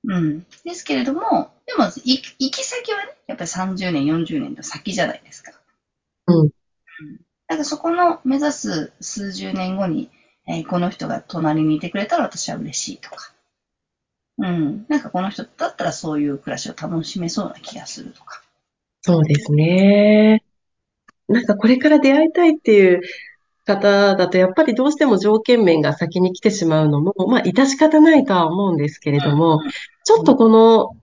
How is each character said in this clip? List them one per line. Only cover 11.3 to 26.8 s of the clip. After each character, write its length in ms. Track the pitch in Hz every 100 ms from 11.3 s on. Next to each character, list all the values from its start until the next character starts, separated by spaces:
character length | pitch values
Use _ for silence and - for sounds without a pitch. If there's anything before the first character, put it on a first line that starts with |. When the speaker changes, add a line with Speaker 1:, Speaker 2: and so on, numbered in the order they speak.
| 165 160 156
Speaker 1:
に 140 | 156 151
い 40 |
て 100 | 175
く 80 | 196
れ 80 | 208
た 100 | 339
ら 80 |
私 240 | 240 - -
は 80 | -
嬉 160 | -
し 220 | - -
い 20 | -
と 120 | -
か。 220 | - - _ _ _ _ _ _ _ _ _ _ -
う 80 | 185
ん。 400 | 175 147 208 -
な 80 | 294
ん 40 |
か 100 | -
こ 100 | 180
の 100 | 190
人 140 | -
だ 240 | - _ 330
っ 80 | -
た 80 |
ら 80 | 175
そ 260 | - 165 151
う 20 |
い 80 | 147
う 100 | 139
暮 140 | -
ら 60 | -
し 100 | -
を 40 | -
楽 280 | 156 165
し 160 | 160 190
め 80 | 170
そ 160 | -
う 40 | 185
な 60 |
気 240 | - - -
が 80 | -
す 160 | -
る 80 | -
と 120 | _
か。 180 | - - _ _ _ _ _ _
Speaker 2:
そ 180 | - 165
う 40 |
で 100 | 156 147
す 160 | -
ね。 920 | 147 156 185 196 202 208 214 214 220 _ _ _ _ _ _ _ _ -
な 140 | 233
ん 20 |
か 100 | -
こ 120 | 196 220
れ 100 | 254
か 140 | 302
ら 80 | 302
出 140 | 269
会 140 | 285 320
い 60 |
た 140 | 349 339
い 40 |
っ 40 |
て 180 | 311 -
い 220 | 208 185
う 80 | 180 180 - - _ _ _
方 520 | - 196 202 202 202 190
だ 120 | 180
と、 100 | 185
や 100 | 185
っ 40 |
ぱ 100 | 185
り 100 | -
ど 120 | 233 269
う 60 |
し 40 | 302
て 100 | 294
も 120 | 190
条 220 | 208 220
件 220 | 220 240
面 180 | 190 160
が 120 | 143
先 280 | 135 170 180
に 120 | 185
来 80 | 185
て 100 | 220
し 160 | 202 165
ま 160 | 156